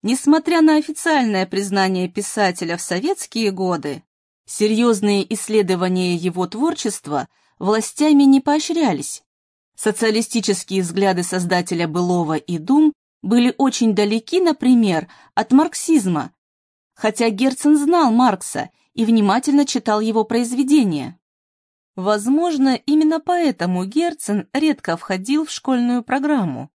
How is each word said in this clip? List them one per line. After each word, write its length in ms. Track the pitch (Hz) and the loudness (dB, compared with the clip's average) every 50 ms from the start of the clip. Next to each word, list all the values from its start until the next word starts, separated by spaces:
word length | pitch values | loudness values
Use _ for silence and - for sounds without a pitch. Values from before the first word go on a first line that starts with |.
Несмотря 580 | - 202 240 262 - 285 302 320 311 - 349 330 | -2 -2 -4 0 2 2 2 2 2 0 2 4
на 160 | 311 311 311 | 4 4 4
официальное 680 | 302 302 - 302 - - 339 311 285 254 220 208 190 185 | 4 0 -2 -10 -6 -2 0 0 2 0 0 0 -2 -2
признание 600 | 185 - 196 202 196 190 196 190 185 190 185 180 180 | -2 -4 -6 -4 -2 0 0 0 0 0 -2 -4 -4
писателя 680 | 180 - 202 - - 220 208 185 175 - 180 165 170 | -4 -8 -8 -6 -2 0 0 0 0 -4 -6 -6 -6
в 60 | 175 | -8
советские 680 | - - 180 180 226 330 392 - - - - 226 226 202 | -6 -6 -6 -4 -2 -4 -4 -6 -8 -8 -6 -2 -2 -2
годы, 520 | 196 180 190 180 175 160 135 147 139 143 _ _ _ _ _ _ _ _ _ | -2 -2 -4 -2 -2 -4 -4 -8 -10 -10 _ _ _ _ _ _ _ _ _
серьёзные 880 | - - - 214 214 220 214 240 240 226 196 202 208 202 196 190 - 226 | -16 -4 -2 0 0 2 2 2 2 2 2 2 0 2 0 0 -2 -6
исследования 800 | 202 - - 214 214 202 180 185 175 180 185 180 185 180 180 175 | -8 -6 -2 0 0 2 2 0 0 0 0 0 0 0 -2 -2
его 320 | 170 170 180 165 180 185 | -2 -2 -4 -4 -4 -6
творчества 840 | 175 - 214 269 339 320 - - 226 202 - _ 147 147 139 - - _ _ _ _ _ _ | -6 -4 -4 -4 -4 -4 -4 -6 -6 -6 -6 _ -6 -6 -6 -6 -8 _ _ _ _ _ _
властями 640 | - 190 214 220 220 - - - 294 302 302 277 285 | -2 -2 0 0 -2 -6 -4 0 2 4 6 6 6
не 160 | 269 269 269 | 6 6 6
поощрялись. 840 | 269 - 285 311 302 - 339 339 320 240 175 139 147 - - - _ _ _ _ _ _ _ _ _ _ _ | 4 2 0 0 0 -2 -2 0 0 0 -2 -4 -6 -10 -12 -14 _ _ _ _ _ _ _ _ _ _ _
Социалистические 1040 | - - 214 208 - 226 220 214 226 226 - - 233 190 - 196 185 - - 190 190 | -4 -2 -2 0 0 0 0 2 0 -2 -2 -4 -4 -2 -2 -2 -4 -4 -4 -4 -4
взгляды 400 | 185 170 170 190 196 196 185 180 | -4 -2 -2 0 0 0 0 0
создателя 640 | 175 - - 185 175 170 185 175 175 - 180 165 170 160 | -2 -4 -4 -4 -2 0 -2 -2 -2 -2 -4 -4 -4 -2
«Былого» 460 | 151 175 180 175 180 175 170 151 160 | -2 -2 0 0 0 0 0 -2 -2
и 220 | 151 - - 175 160 | -4 -4 -6 -8 -8
«Дум» 340 | 156 180 269 294 311 302 294 _ _ _ _ _ | 0 2 2 4 4 2 2 _ _ _ _ _
были 320 | - 185 226 247 240 254 - _ | -4 0 2 4 4 2 2 _
очень 360 | 262 269 - - 240 226 202 | 0 0 0 2 0 2 2
далеки, 460 | 180 208 208 214 226 - - - 370 | 2 0 0 0 -4 -4 -2 0 2
например, 680 | 370 339 311 _ - 254 254 240 226 202 170 160 180 _ - - _ _ _ | 2 2 0 _ 2 4 4 4 4 2 0 -2 -4 _ -20 -20 _ _ _
от 180 | - 214 - | -4 0 4
марксизма, 800 | 254 269 311 339 - - - - 320 294 196 185 175 151 123 131 _ _ _ _ _ _ _ _ _ _ _ _ _ | 4 4 4 2 -2 -8 -2 2 2 2 2 0 -2 -2 -4 -8 _ _ _ _ _ _ _ _ _ _ _ _ _
хотя 360 | _ - 220 214 - 233 226 | _ -4 -4 -2 0 -2 -2
Герцен 460 | 208 190 254 262 262 - - 294 302 | 0 0 0 0 0 0 2 4 4
знал 360 | 294 285 277 339 349 320 247 | 4 4 2 2 2 2 2
Маркса 580 | 220 233 254 247 202 185 - - - 190 - - _ _ _ _ _ | 4 4 4 2 2 -2 -6 -10 -8 -8 -10 -10 _ _ _ _ _
и 100 | - 226 | -2 0
внимательно 600 | 214 226 226 208 196 196 240 269 302 277 285 285 | 2 2 2 4 2 0 0 0 2 2 2 2
читал 360 | 269 - 240 - - 214 214 | 2 -2 -4 -2 0 -2 0
его 240 | 214 220 220 226 214 | 0 0 0 0 -2
произведения. 920 | 220 233 233 247 233 247 240 277 262 294 311 240 196 160 147 127 170 180 _ _ _ _ _ _ _ _ _ _ _ _ _ _ _ _ | 0 -2 -2 -2 -2 -2 -2 0 4 4 4 4 2 0 -4 -6 -10 -14 _ _ _ _ _ _ _ _ _ _ _ _ _ _ _ _
Возможно, 800 | - 185 202 214 214 202 233 269 302 339 349 320 277 269 269 254 | -6 -2 -2 -2 0 0 0 0 2 2 0 0 2 2 2 0
именно 440 | - _ - 294 311 311 311 320 320 | 0 _ 0 2 2 4 2 2 0
поэтому 640 | 311 - 359 349 339 294 - _ 165 180 185 180 185 | -2 -2 -2 0 0 0 -2 _ -4 -2 -2 -2 -4
Герцен 640 | 190 214 302 339 349 320 311 - - 208 208 - _ | -2 -2 -2 -2 -2 -4 _ -6 -4 -4 -4 -4 _
редко 440 | _ 269 302 311 294 294 _ - 165 | _ -2 0 0 0 -2 _ -6 -6
входил 500 | 170 - - 196 185 190 226 277 302 320 | -6 -4 -6 -6 -6 -4 -2 -2 -2 -2
в 40 | 302 | -4
школьную 540 | - - _ - 262 247 240 240 247 247 233 | -8 -10 _ -2 -2 0 0 0 -2 -2 -2
программу. 640 | - 254 277 269 294 302 269 196 165 131 117 147 151 _ | -4 -4 -2 0 0 0 0 0 -2 -4 -8 -12 -14 _